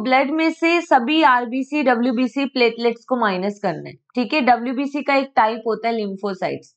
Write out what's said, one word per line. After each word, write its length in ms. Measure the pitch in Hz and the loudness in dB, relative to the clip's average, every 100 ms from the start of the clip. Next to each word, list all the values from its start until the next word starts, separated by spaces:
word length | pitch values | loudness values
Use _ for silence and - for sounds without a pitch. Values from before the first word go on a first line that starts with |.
ब्लड 300 | 220 262 277 | 2 2 2
में 200 | 320 320 | 0 -2
से 300 | 311 330 339 | 0 0 0
सभी 420 | 330 277 233 311 | 2 2 2 2
आरबीसी, 600 | 302 247 240 254 269 302 | 4 4 0 -6 -4 -2
डब्ल्यूबीसी, 640 | 262 233 247 233 254 277 277 | 2 2 0 0 -2 -2 -4
प्लेटलेट्स 600 | 269 240 233 233 233 - | 2 0 2 -2 -2 -4
को 100 | 240 | -2
माइनस 440 | 220 185 190 208 | 0 0 -4 -4
करना 260 | 196 156 143 | -4 -6 -10
है, 60 | - | -16
ठीक 380 | _ - 233 | _ -4 -2
है। 80 | 311 | 0
डब्ल्यूबीसी 600 | 254 240 240 262 277 277 | 2 2 0 -4 -4 -4
का 120 | - 277 | -2 0
एक 180 | 269 - | 0 2
टाइप 280 | 220 226 226 | 0 0 -4
होता 200 | 214 233 | -4 -2
है 60 | |
lymphocytes, 760 | 233 208 196 202 185 165 139 - | -4 -4 -6 -6 -6 -6 -8 -12